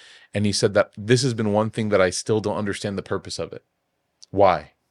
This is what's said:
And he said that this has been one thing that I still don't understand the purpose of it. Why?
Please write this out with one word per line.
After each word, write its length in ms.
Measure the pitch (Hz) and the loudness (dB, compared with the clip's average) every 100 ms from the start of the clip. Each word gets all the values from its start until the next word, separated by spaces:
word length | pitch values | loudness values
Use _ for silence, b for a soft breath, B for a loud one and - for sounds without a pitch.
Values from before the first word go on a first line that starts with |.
| B B B | B B B
And 140 | 101 104 | -2 0
he 60 | |
said 240 | 98 - 101 | 2 2 2
that 160 | - - | 0 -2
this 280 | 104 127 | 0 2
has 100 | 131 | 2
been 200 | 117 107 | -2 0
one 180 | 104 110 | 0 0
thing 180 | 117 107 | -4 0
that 120 | 101 | 2
I 100 | 92 | 2
still 280 | - - 110 | 0 -2 -2
don't 180 | 101 90 | -2 -4
understand 420 | 104 92 104 98 | -6 -6 -6 -8
the 40 | |
purpose 360 | - 98 90 - | -6 -8 -8 -10
of 120 | 82 | -10
it. 140 | - _ _ _ _ _ _ - | -12 _ _ _ _ _ _ -6
Why? 440 | 95 98 82 76 _ _ | 4 4 4 -2 _ _